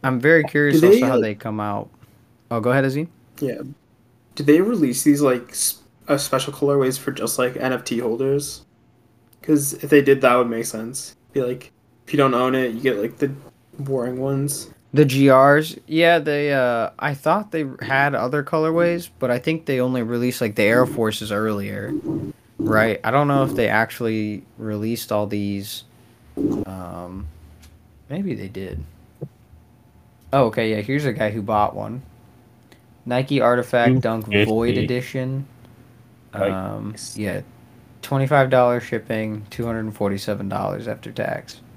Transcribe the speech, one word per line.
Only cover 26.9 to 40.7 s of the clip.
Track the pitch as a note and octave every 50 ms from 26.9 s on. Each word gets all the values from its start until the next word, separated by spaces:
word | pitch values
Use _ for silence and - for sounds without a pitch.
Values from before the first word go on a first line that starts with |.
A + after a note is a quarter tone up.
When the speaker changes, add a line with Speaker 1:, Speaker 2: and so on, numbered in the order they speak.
| F2+ F2 F2+ F2 F#2 F#2+ - - - - - - - _ - - _ _ _ _ _ _ _ -
Speaker 1:
maybe | C#3 E3+ G3+ F#3+ C3+
they | G#2 G2+ F#2+
did. | - F#2+ G2 F#2 - D#2+ D#2 - - - - _ _ _ - - _ _ _ _ - - _ _ _ _ _ _ _ - _ _ _ _ _ -
Oh, | - C#3 C3
okay, | A2+ G#2 - A2+ A2
yeah, | A2 G#2+
here's | G#2 A2+ C3+ D3 D3+
a | C3+ G#2+
guy | - A2 G#2+
who | G#2 A2+
bought | G2+ F#2+ A2 G#2+ G#2 - -
one. | G2+ G#2 G#2+ A2+ C3 - - - - _ - _ - _ _ _ _ _ _ - _ _ _ - _ _
Nike | B2 B2 B2+ C3+ C#3 C#3+ C3+
Artifact | A2+ A#2 B2 B2 A#2+ - - B2 A#2 B2 B2+ B2+
Dunk | B2 A#2 A2+ A2+ A2
Void | A2 G#2 G2+ G#2+ G#2+ G#2+ A2 A#2 A#2+
Speaker 3:
Two | B2
fifty. | B2+ A2
Speaker 1:
Edition. | - B2 B2 B2+ - - C3+ B2+ C3 C3+ C3+ C#3 - - - - - - - - - - - - - - _ _ _ -
Um, | G#2 G2 G2+ F#2+ F#2+ F#2+ G2+ G#2 G#2+ G#2+ G#2
Speaker 3:
Yikes. | G#2+ - - - -
Speaker 1:
yeah, | A2 G#2+ G2 F2+ F#2+ - - - - - - - - - - - -
twenty-five | - - C#3+ C3+ C3+ C3+ D3+ C#3 C3+ B2+
dollars | C3+ B2+ B2 B2 B2 A#2+
shipping, | A#2 - - A2+ G#2+ - A2+ A2 A2 G#2+ G#2+ G#2+ G#2 -
two | - - A#2
hundred | A#2 A2+ A2+ A2
and | A2 G#2
forty-seven | - G#2 G2 G2 G2 - - G#2 G2+ G2+ G2
dollars | G2+ G2+ G2+ G2